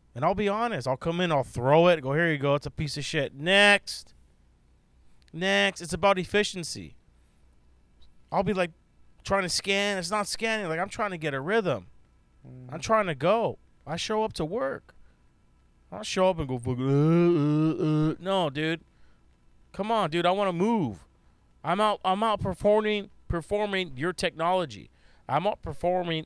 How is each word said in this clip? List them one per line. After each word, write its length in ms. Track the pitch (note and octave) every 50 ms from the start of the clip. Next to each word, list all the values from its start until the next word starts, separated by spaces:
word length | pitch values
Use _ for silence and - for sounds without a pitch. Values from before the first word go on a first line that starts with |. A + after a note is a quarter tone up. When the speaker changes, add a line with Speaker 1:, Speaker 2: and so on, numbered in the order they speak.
| _ _ -
Speaker 1:
And 100 | A#2 C#3+
I'll 100 | F3 G3
be 140 | G3+ G#3 G3
honest. 380 | G3+ A3 A#3 A#3+ G#3+ C#3 A#2
I'll 100 | C3 C3
come 240 | - - E3 E3 F3
in, 100 | F#3 E3+
I'll 120 | D#3 C#3 B2
throw 440 | - - B2 A#2+ C3 D3 E3 E3+
it, 140 | F3+ F3 D#3
go, 120 | B2+ C3 C#3
"Here 180 | D#3+ E3+ E3
you 60 | D#3
go. 180 | C#3 C3+ C#3+ C#3+
It's 100 | C#3+ -
a 60 | D3
piece 260 | - - D#3 C#3+ -
of 80 | D3 -
shit. 280 | - - D3+ C#3 - -
Next." 800 | C#3 D3+ F3 G3 G3+ G#3 G3+ G3+ G3 - - - - - - - - _ _ _ _ _ _ _ _ _ _ _ _ _ _ _ _ _ - - - _ _
Next. 500 | - D#3+ F3+ G3 G3 G3+ G3+ G3 F#3 -
It's 120 | E3+ D3 F3+
about 240 | E3 G3+ G3 G3 F#3
efficiency. 760 | E3 - - G#3 G#3 - - F#3 D#3 - - G2+ F2 C#2+ - - _ _ _ _ _ _ _ _ _ _ _ _ _ _ _ _ _ _ _ _ - - - - - -
I'll 120 | D#3 F3 G3
be, 100 | G3 G3+
like, 180 | F#3 F3+ E3 - _ _ _ _ _ - - - _ -
trying 200 | - G3 G3 F#3
to 60 | E3
scan. 480 | - - - F#3+ G3 G3 G3+ G#3 G3+
It's 140 | F#3 E3+ E3+
not 160 | G#3+ G#3+ G3+
scanning. 400 | - - - A3+ A3+ A3 G#3+ G3+
Like, 120 | D#3+ D#3+ E3
I'm 100 | F#3+ G3+
trying 220 | - - G#3+ G3+
to 60 | F3+
get 160 | D#3 D#3 D3+ C3+
a 60 | C3+
rhythm. 460 | C#3 F3+ G#3+ A#3 G3 E3+ B2+ G2 F2+ - - - - _ _ _ _ _ _ _ -
Speaker 2:
Mm-hmm. 260 | B2+ B2+ B2+ B2+ B2 D3
Speaker 1:
I'm 60 | E3+
trying 260 | - - A3 A3 G3+
to 80 | F3 D3
go. 420 | B2+ D3+ F3 G#3+ A#3 G#3+ C#3+ G#2 - _ _ _ _ -
I 80 | - D#3+
show 280 | F3 - - G#3+ A3 A3
up 100 | A3 -
to 120 | - D#3+
work. 480 | D#3 F#3+ B3 C4+ C4+ - - _ - - - - - _ _ _ _ _ _ _ _ _ _ _ _ _ _ _ -
I 40 | F3+
don't 80 | G3+ G#3+
show 240 | - - F#3+ F#3 F#3+
up 80 | F3+ E3
and 80 | D3+
go, 100 | B2+ B2+ B2
"Fucking, 240 | A#2 B2+ B2+ B2 C3
uh, 960 | C3+ C#3 C#3+ D3+ D#3+ E3+ E3+ F3 F3 E3+ D3 C#3+ D3 D3+ D#3 D#3 D#3+ D#3 - C#3+
uh, 280 | D#3 D#3 D3+ D#3 D#3
uh." 40 | C#3+ -
No, 300 | E3+ F#3+ G3 F#3+ E3+ C#3+
dude. 320 | C3 D3+ D#3 D#3+ E3 D#3+ - _ _ _ - - - _ _ _ _ _ _ _ _ _ _ _
Come 200 | - - G3 A3
on, 180 | A#3 A3 F#3+ D#3
dude. 140 | D#3 F3 E3+
I 60 | F3
wanna 220 | F#3 G3+ G3+ F#3+ F3
move. 520 | E3 G3 A3+ A#3 G#3+ D#3 A2+ G2+ - - _ _ _ _ _ _ _ _ _ _ _ -
I'm 160 | D3+ F3 G3+
out, 200 | G#3+ G#3+ G3+ - -
I'm 180 | F#3 F#3 G3+ A3+
out 160 | A3+ G#3 -
performing, 680 | - G3 F3 - - G#3 G#3 A3 G#3+ G#3+ G#3+ G#3 G3 - - - -
performing 680 | - F3 E3+ - - G#3 G#3 G#3+ G3+ G3 F#3 F#3 D#3 C3
your 180 | B2 D3+ F3+ F3
technology. 760 | - F#3+ E3+ D3 D#3 E3 F3 F#3 F#3 F3 C3+ G#2 G2 - - _ _ _ - - _ -
I'm 180 | - B2+ D3+ F3+
out 160 | G#3 - -
performing 640 | - E3 C#3+ - - F3 F3+ F#3 F3 E3+ D#3+ D#3+ D#3